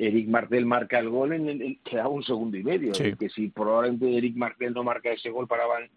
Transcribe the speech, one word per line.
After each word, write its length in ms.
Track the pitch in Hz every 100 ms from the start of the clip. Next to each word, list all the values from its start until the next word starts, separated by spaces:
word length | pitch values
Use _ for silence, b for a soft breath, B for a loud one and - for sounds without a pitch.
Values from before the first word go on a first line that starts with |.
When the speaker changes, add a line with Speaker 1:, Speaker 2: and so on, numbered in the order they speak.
Speaker 1:
Eric 240 | 107 110 110
Martel 360 | 117 110 123 120
marca 340 | 120 107 123
el 100 | 113
gol 240 | 123 139
en, 160 | 165 151
en, 120 | 147
en, 180 | 131 -
que 140 | - 120
daba 120 | 120
un 140 | 143
segundo 320 | 127 113 117 98
y 80 |
medio, 300 | 107 180 139
Speaker 2:
Sí. 140 | 98 131
Speaker 1:
y 80 | 101
que 140 | 101
si 200 | - 107
probablemente 640 | - 107 113 123 120 127 120
Eric 200 | 120 120
Martel 360 | 120 - 123
no 100 | 120
marca 280 | 123 120 120
ese 200 | 113 120
gol 160 | 117 120
para 180 | 117 117
Val-, 240 | 117 120